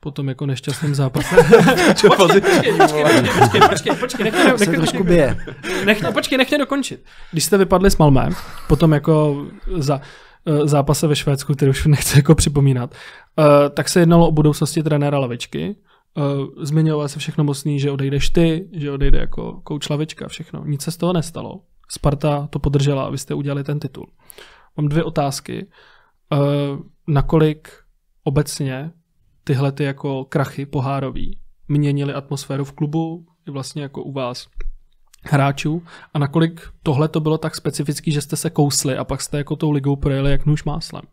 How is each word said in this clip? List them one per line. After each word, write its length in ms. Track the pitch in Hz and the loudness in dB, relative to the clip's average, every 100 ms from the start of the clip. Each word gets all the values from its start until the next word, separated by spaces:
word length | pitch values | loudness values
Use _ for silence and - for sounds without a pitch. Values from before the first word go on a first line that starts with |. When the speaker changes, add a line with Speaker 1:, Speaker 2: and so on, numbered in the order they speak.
Speaker 1:
po 80 | 156 | -12
tom 180 | 143 139 | -8 -8
jako 160 | 131 143 | -6 -6
nešťastném 500 | 131 - 139 151 139 | -6 -6 -4 -4 0
zápase. 400 | 135 147 - 175 | -2 -2 2 4
Speaker 2:
<laughs> 600 | 147 440 170 302 339 196 | 6 8 6 4 4 4
Čo 120 | 214 | 4
Speaker 1:
Počkej, 80 | - - | 6 6
Speaker 2:
pozitivní, 500 | 392 381 349 - - | 4 4 2 2 4
Speaker 1:
počkej, 260 | 381 - | 4 4
Speaker 2:
vole? 180 | 294 302 | 4 4
Speaker 1:
počkej, 180 | - - | 2 2
počkej, 220 | - - 392 | 2 4 4
počkej, 260 | 330 240 285 | 2 -2 -4
počkej, 280 | 247 247 | -4 -4
nech 100 | 214 | -2
mě 180 | 330 320 | 2 2
do-, 60 | 247 | 4
Speaker 3:
Se 80 | 208 | 2
Speaker 1:
nech 40 | |
mě 80 | 165 | 0
Speaker 3:
trošku 200 | 165 - | -2 -2
Speaker 1:
dokončit. 160 | 180 | 2
Speaker 3:
bije. 240 | 175 135 107 - - 170 185 196 | 4 4 0 -8 -12 -8 -4 0
Speaker 1:
Nech-, 160 | 214 | 0
no, 80 | 170 | 0
počkej, 240 | 214 302 262 | -4 -2 0
nech 120 | 262 | 0
mě 80 | 294 | 0
dokončit. 480 | 269 277 254 - - - - | -2 -4 -6 -10 -18 -20 -10
Když 120 | 165 - | -6 0
jste 120 | 202 | 2
vypadli 340 | 185 185 196 | 4 4 4
s 60 | 190 | 4
Malmö, 320 | 151 135 123 180 - - - | 6 6 2 -4 -10 -16 -2
po 80 | 147 | 2
tom 160 | 165 | 4
jako 540 | 151 147 156 151 143 143 - - 185 | 2 2 0 0 -2 -8 -10 -8 -4
za-, 240 | 135 139 - - - _ - | -2 -4 -6 -20 -20 _ -2
eh, 220 | 147 147 | 0 2
zápase 400 | 147 139 143 165 | 2 2 0 0
ve 80 | 147 | 0
Švédsku, 380 | - 139 - | 0 -2 -2
který 160 | 143 139 | 0 2
už 160 | 135 156 | 2 2
<laughs> 20 | |
nechci 300 | 143 - 143 | 2 4 2
jako 160 | 143 160 | 6 4
připomínat, 600 | - 147 139 127 120 - - - _ - | 4 2 2 0 -4 -12 -20 -20 _ 2
eh, 300 | 151 143 143 | 6 6 4
tak 200 | 143 139 | 0 0
se 100 | 185 | 4
jednalo 280 | 165 170 160 | 6 6 6
o 40 | |
budoucnosti 520 | 156 151 147 147 - | 4 2 2 -2 -2
trenéra 360 | 156 147 143 143 | -2 0 0 -2
Lavičky. 560 | 131 117 - 143 165 208 _ _ _ - | -4 -8 -10 -8 -8 -10 _ _ _ -6
Eh, 40 | 143 139 135 139 151 | -4 -4 -6 -10 -4
zmiňoval 420 | 156 160 151 147 | 0 2 0 -4
se 120 | 147 | -8
všechno 240 | 139 160 | -8 -2
mocný, 360 | 147 139 156 143 | -2 -2 -4 -2
že 120 | 143 | -2
odejdeš 380 | 139 135 139 - | -2 -4 0 2
ty, 400 | - 170 160 190 | 4 4 0 -6
že 180 | 180 143 | -8 -8
odejde 280 | 139 139 139 | 0 6 6
jako 420 | - - 113 113 | 6 -4 -8 -12
kouč 260 | - 151 - | -10 -10 -6
Lavička, 380 | 147 156 - - | -4 -6 -8 -14
všechno. 360 | - 165 151 147 | -14 -14 -12 -8
Nic 160 | 143 | -6
se 100 | 151 | -6
z 60 | 160 | -4
toho 160 | 170 | -2
nestalo. 480 | 185 - - 104 190 _ _ _ | -2 -4 -8 -12 -14 _ _ _
Sparta 580 | - 151 139 156 143 147 | -4 -2 0 -2 -2 -6
to 100 | 151 | -4
podržela 440 | 139 139 143 139 135 | -2 0 0 -2 -4
a 40 | |
vy 80 | 135 | -8
jste 160 | - | -8
udělali 300 | 147 143 143 | -8 -6 -6
ten 160 | 139 143 | -6 -8
titul. 280 | 151 - - _ _ - - _ _ - | -8 -12 -20 _ _ -20 -20 _ _ -6
Mám 100 | 147 | -2
dvě 160 | 151 | -2
otázky. 640 | 165 156 139 135 - 120 190 _ _ _ _ _ _ | -2 -2 -4 -4 -10 -12 -12 _ _ _ _ _ _
Eh, 40 | 147 143 143 143 139 - _ - | 0 0 0 -4 -6 -14 _ -2
nakolik 640 | 143 - 160 156 151 - - _ _ _ _ | 0 2 2 2 0 -12 -20 _ _ _ _
obecně 680 | - 143 151 - 139 131 151 - _ _ _ _ | -4 -2 -2 -4 -6 -6 -10 -14 _ _ _ _
tyhle 280 | - 135 139 | -4 -2 -2
ty 120 | 139 | -2
jako 420 | 143 135 147 135 135 | -6 -4 -8 -8 -6
krachy 400 | 156 139 - 139 | -4 -4 -6 -8
pohárový 760 | 147 135 139 135 123 120 - - _ - | -6 -4 -4 -6 -4 -4 -6 -12 _ -4
měnily 460 | 143 147 143 143 | 0 0 -2 -4
atmosféru 500 | 139 139 139 - 135 139 | -6 -8 -10 -8 -8 -8
v 60 | |
klubu 520 | - 151 160 165 165 - _ - | -6 -4 -4 -6 -8 -16 _ -14
i 40 | |
vlastně 300 | 139 135 - | -12 -10 -10
jako 220 | 143 135 | -12 -12
u 80 | - | -12
vás 360 | 135 127 127 - - - - _ _ _ _ | -8 -8 -10 -14 -8 -8 -8 _ _ _ _
hráčů 600 | - 143 139 139 156 160 170 - - | -2 0 0 -2 -4 -6 -10 -20 -10
a 60 | 151 | -4
nakolik 420 | 139 165 165 165 - - | -2 0 0 -2 -20 -10
tohle 240 | - 135 156 | -4 0 0
to 120 | 156 | -2
bylo 180 | 156 156 | -2 -2
tak 180 | 156 - | -4 -6
specifický, 560 | - 143 147 143 - | -8 -6 -6 -6 -4
že 100 | 147 | -4
jste 140 | 143 160 | -4 -6
se 140 | 170 | -6
kousli 480 | 165 147 135 143 131 | 0 0 0 -4 -4
a 60 | |
pak 180 | 131 139 | -6 -8
jste 160 | - 147 | -6 -8
jako 180 | 143 147 | -6 -4
tou 160 | 156 | -2
ligou 240 | 147 135 139 | -2 -2 -2
projeli 360 | 143 135 139 | -2 0 2
jak 140 | 139 147 | 2 2
nůž 180 | 151 | 0
máslem? 400 | - 151 - - - | -2 -8 -8 -14 -18